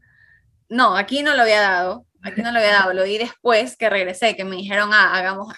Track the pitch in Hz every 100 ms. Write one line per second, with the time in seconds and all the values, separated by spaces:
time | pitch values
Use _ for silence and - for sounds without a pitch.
0 | _ _ _ _ _ _ - 233 233 185
1 | 202 269 294 277 226 214 202 180 180 233
2 | - _ 196 196 233 233 208 202 190 185
3 | 190 214 240 - 240 220 247 - 220 202
4 | 185 185 226 196 190 190 196 202 208 214
5 | 185 185 185 196 214